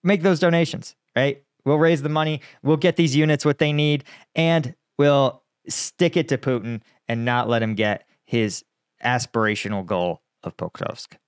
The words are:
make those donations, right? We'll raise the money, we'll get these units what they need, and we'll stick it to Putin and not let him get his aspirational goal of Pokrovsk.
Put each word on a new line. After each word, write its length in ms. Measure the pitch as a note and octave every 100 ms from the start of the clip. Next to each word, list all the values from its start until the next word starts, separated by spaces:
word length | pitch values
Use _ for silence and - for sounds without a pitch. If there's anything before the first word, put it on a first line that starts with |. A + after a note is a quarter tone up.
make 200 | F3 G3
those 180 | F3+ D#3+
donations, 560 | F3+ E3+ E3 G#2+ - _ _
right? 300 | A#2 C#3 C#3 _ _
We'll 140 | C3 D3+
raise 240 | E3 D#3+
the 60 | D3
money, 320 | D#3 D#3 D3+ - -
we'll 120 | C3+ D3+
get 200 | F3 E3
these 180 | E3
units 300 | C#3 D#3 D3
what 140 | D3+ C#3
they 140 | D3+
need, 300 | D3 D3 D3 - - _
and 400 | - E3 E3 C#3 - _ -
we'll 460 | C#3+ C#3 C3+ - _ _ -
stick 480 | - - - E3+ F3+
it 100 | D3+
to 60 | C3
Putin 440 | C#3 B2 A2 A2+ _ _ -
and 180 | A#2
not 240 | A#2+ B2 A#2
let 140 | A#2
him 140 | A2 G#2
get 280 | G#2+ G2+ _ _
his 400 | _ A#2+ G#2+ - _ _ _ _
aspirational 840 | A#2+ B2 A#2+ A#2 A2 G#2 G2+ G#2 F2+
goal 360 | F#2+ F2 E2 _ _
of 140 | E2+ -
Pokrovsk. 560 | E2+ - E2+ - - -